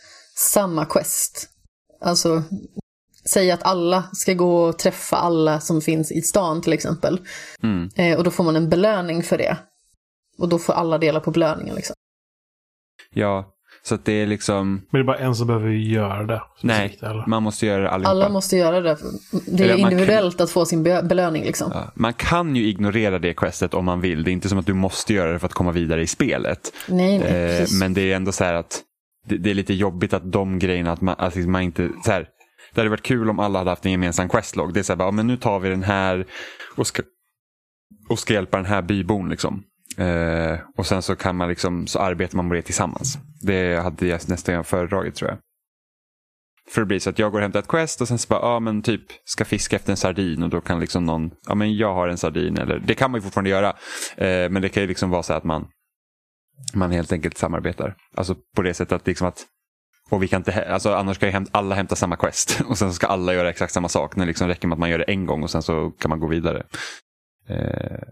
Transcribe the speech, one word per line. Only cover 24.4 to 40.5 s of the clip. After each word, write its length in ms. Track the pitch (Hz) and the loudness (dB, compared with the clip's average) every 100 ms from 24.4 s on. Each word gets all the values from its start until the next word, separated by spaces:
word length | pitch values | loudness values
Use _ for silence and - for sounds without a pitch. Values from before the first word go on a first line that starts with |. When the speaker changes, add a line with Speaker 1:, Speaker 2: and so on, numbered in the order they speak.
| 98 | 2
Speaker 2:
som 80 | 98 | 0
att 60 | 87 | 2
du 80 | |
måste 400 | 95 92 - - | 2 2 0 0
göra 180 | 104 82 | 2 2
det 80 | 85 | 0
för 60 | 87 | -2
att 60 | |
komma 180 | - 90 | -2 0
vidare 300 | 85 82 82 | 0 0 0
i 60 | 82 | 0
spelet. 640 | - 139 67 - - - - - | 0 0 0 -2 -4 -8 -12 -2
Speaker 1:
Nej, 320 | 180 185 196 | 0 2 2
nej, 80 | 87 | 2
Speaker 2:
Eh, 320 | 90 87 87 | 0 2 2
Speaker 1:
precis. 200 | - 95 | 2 2
Speaker 2:
men 140 | 95 | 2
det 80 | 92 95 | 2 2
är 40 | 95 | 0
ändå 160 | 95 | 0
så 120 | 92 | 0
här 100 | 90 | 0
att 280 | 85 85 - - - _ _ - | 0 -4 -10 -12 -20 _ _ -4
det, 100 | 98 | -2
det 120 | 98 | 0
är 40 | 98 | 0
lite 180 | 98 | 0
jobbigt 400 | 95 98 90 98 | 2 0 0 -2
att 180 | 95 90 | -2 0
de 280 | 101 95 92 | 0 0 0
grejerna, 320 | 92 90 85 | 2 2 0
att 100 | 82 | 0
man, 140 | 92 - | 0 0
att 180 | 90 90 | -2 0
man 260 | 87 92 | 0 2
inte... 280 | 90 85 87 - - | 0 0 -2 -2 0
Så 60 | |
här, 160 | 95 78 _ _ _ - | 0 -2 _ _ _ -6
det 80 | - | 0
hade 80 | 110 | 2
varit 140 | 107 | 0
kul 260 | - 127 110 | 0 2 2
om 100 | 104 | 2
alla 200 | 104 95 | 0 2
hade 100 | 90 | 0
haft 140 | 90 95 | 0 0
en 60 | |
gemensam 380 | 92 90 92 90 | 2 2 0 2
questlog. 440 | 113 - - 80 | 0 0 -4 -2
Det 60 | 87 | 0
är 40 | |
så 100 | 95 | 0
här, 40 | 85 | 0
bara, 100 | 92 | 0
ja, 40 | |
men 160 | 107 113 | 2 0
nu 100 | 123 | 0
tar 220 | 117 101 | 0 0
vi 100 | 95 | 0
den 140 | 95 | 0
här 420 | 95 98 95 92 92 - - - - - | 2 2 2 0 -4 -10 -16 -16 -12 -4
och 120 | 117 | -4
ska, 160 | - - _ _ _ _ _ _ _ _ - - | -2 -8 _ _ _ _ _ _ _ _ -14 -4
och 100 | 113 | -4
ska 140 | - | 2
hjälpa 240 | 104 92 98 | 0 2 -2
den 80 | 92 | 0
här 160 | 101 | -2
bybon, 480 | 87 101 87 104 87 | 0 0 0 0 -2
liksom. 340 | 85 - - - _ - - | -4 -4 -6 -12 _ -14 -4
Eh, 640 | 92 85 82 82 82 | 0 0 0 0 -2